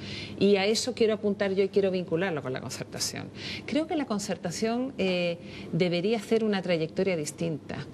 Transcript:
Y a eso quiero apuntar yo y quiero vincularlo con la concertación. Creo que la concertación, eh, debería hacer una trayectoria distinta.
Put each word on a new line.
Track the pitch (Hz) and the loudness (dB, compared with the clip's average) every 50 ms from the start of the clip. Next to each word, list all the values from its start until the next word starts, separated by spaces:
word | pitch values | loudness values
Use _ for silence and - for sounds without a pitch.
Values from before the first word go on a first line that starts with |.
| - - - - - - - - | -10 -8 -8 -8 -8 -6 0 4
Y | 196 202 202 | 6 6 6
a | 185 190 | 6 6
eso | 208 226 - - 254 | 4 2 2 0 0
quiero | 214 - 233 214 220 | 2 2 2 2 2
apuntar | 208 214 208 196 208 202 190 190 | 2 2 0 2 2 0 2 2
yo | 196 | 2
y | 196 196 | 2 4
quiero | 196 202 196 190 | 4 4 4 4
vincularlo | 185 185 175 - 165 160 190 190 160 143 | 2 0 0 0 0 0 2 0 0 -2
con | 127 127 | -2 -4
la | 131 - | -4 -4
concertación. | - 117 - - - - 120 - - - - 113 - - - - - - - - - | -6 -6 -8 -8 -8 -8 -6 -4 -4 -4 -4 -6 -8 -10 -10 -10 -10 -8 -8 -8 -6
Creo | - - 294 320 | -2 -2 -2 0
que | - 359 | 0 -2
la | 302 269 | -2 -2
concertación, | - 214 196 - - 180 175 - 175 160 - 220 226 233 240 254 269 - - | -2 -4 -4 -2 -4 -4 -4 -4 -6 -4 -2 -2 0 0 -2 -2 -4 -2 -2
eh, | 196 185 180 180 175 170 170 - - - - - - - | 0 0 2 2 0 0 -2 -4 -8 -12 -12 -12 -8 -2
debería | - 165 185 170 175 175 170 214 233 214 | 0 2 2 2 2 2 2 2 2 0
hacer | 208 - 226 214 220 | 2 2 2 2 4
una | 214 202 190 | 2 2 2
trayectoria | 175 180 175 156 160 156 - - 190 196 180 | 2 2 2 2 0 0 0 0 0 2 2
distinta. | 160 147 147 - - 170 170 156 139 - - - - 143 - | 0 -2 -4 -4 -4 -2 -2 -4 -4 -6 -8 -8 -8 -8 -10